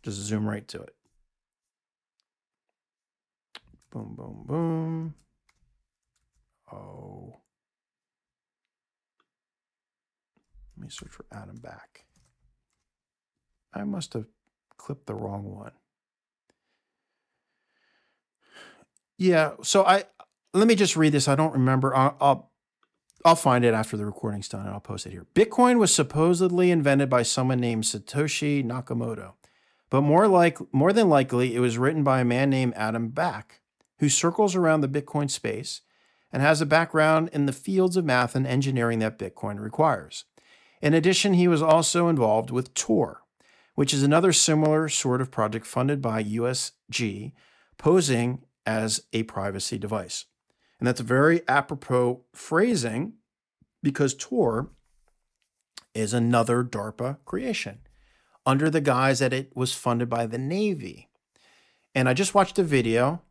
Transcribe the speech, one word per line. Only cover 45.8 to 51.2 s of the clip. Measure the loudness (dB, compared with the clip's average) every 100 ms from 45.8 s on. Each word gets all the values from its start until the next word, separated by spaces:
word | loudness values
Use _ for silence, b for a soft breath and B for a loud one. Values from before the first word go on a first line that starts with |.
| -2 -2
by | -2 -4
U | -4 -2 -2
S | -4 -8 _ _
G, | -6 -6 -6 -12 b b b b b
posing | 2 4 4 0 0 -4 _ _ -6
as | -4 -4 -6 _
a | -6
privacy | -6 -6 -8 -6 -8 -8
device." | -6 -6 -8 -12 -14 _ _ _ _ _
And | -4
that's | -2
a |
very | 0 2